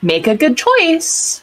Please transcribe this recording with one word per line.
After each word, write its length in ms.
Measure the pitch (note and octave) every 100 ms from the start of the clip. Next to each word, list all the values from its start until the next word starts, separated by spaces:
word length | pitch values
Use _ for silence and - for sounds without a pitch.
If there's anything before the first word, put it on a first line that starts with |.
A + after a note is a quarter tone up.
Make 260 | F3 E3 A3
a 100 | G#3+
good 200 | D4+ B3
choice. 840 | - B4+ F4 E4 E4 - - -